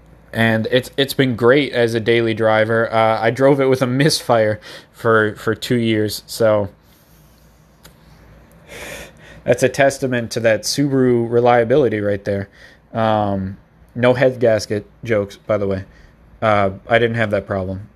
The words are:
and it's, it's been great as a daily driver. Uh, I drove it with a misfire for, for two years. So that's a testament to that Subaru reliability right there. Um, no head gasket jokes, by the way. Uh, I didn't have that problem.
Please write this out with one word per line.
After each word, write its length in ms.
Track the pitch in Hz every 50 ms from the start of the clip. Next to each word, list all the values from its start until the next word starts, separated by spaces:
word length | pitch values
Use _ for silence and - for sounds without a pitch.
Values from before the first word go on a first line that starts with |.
| - - - - _ _ -
and 340 | 113 113 113 110 110 110 -
it's, 200 | 123 127 123 - -
it's 180 | - 139 139 -
been 220 | - 131 131 120
great 360 | 98 117 117 135 151 139 - -
as 220 | 123 120 113 113
a 60 | 117
daily 340 | 107 117 117 117 117 113 110
driver. 580 | 104 113 110 110 110 110 110 117 113 117 - 110
Uh, 280 | 113 113 110 110 107
I 100 | 110 117
drove 300 | 123 131 135 139 143 135
it 60 | 135
with 160 | 131 131 - 135
a 40 |
misfire 760 | 123 123 135 143 160 - - - - 123 113 110 107 107 - - - - - - _ _
for, 420 | - - 117 113 110 107 107 98
for 180 | - - 113 107
two 220 | - - - 127 120
years. 440 | 117 113 110 107 107 104 - - -
So 420 | - - - 113 110 107 104 104 95 - _ _ _ _ _ _ _ _ _ _ _ _ _ _ _ _ _ _ _ _ _ - - _ _ _ - - - - - - - - _ - - _ - - - - - - - - - - - - - - - -
that's 180 | - 127 - 131
a 60 | 123
testament 640 | - - 139 139 135 - 139 127 123 120 113 104 -
to 80 | 120
that 220 | 113 113 110 101 -
Subaru 680 | - - 143 143 143 135 135 127 127 120 117 117 113
reliability 680 | 120 120 120 120 123 120 117 113 127 151 135 110 107 107
right 240 | 104 101 101 98 -
there. 240 | 107 101 98 95 - _ - - - - _ _ _ -
Um, 640 | 117 113 110 107 107 104 101 101 98 95 95 98 - - _ _ _ - _ -
no 200 | 120 120 123 123
head 260 | 127 139 131 120 117
gasket 480 | 123 113 110 104 - - 107 104 - - _ _ -
jokes, 320 | 113 113 104 101 101 -
by 220 | - _ - 107 101
the 80 | 101
way. 180 | 98 98 95 92 - - - - - _ _ - - - -
Uh, 300 | 113 110 104 101 98 95 95 - - -
I 100 | 117 117
didn't 180 | 117 117 113
have 140 | 117 113 104 104
that 140 | 98 98
problem. 420 | - 104 95 92 92 95 95 110 - _